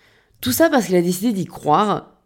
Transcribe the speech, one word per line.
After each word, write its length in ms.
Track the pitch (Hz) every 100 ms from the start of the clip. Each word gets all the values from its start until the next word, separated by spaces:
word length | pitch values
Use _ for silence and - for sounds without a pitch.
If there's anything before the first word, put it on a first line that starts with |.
| _ _ _ _
Tout 120 | 254
ça 180 | 240 320
parce 160 | 294 175
qu'il 100 | 180
a 60 |
décidé 300 | 175 185 233
d'y 140 | 196 156
croire, 760 | - 147 156 208 165 - _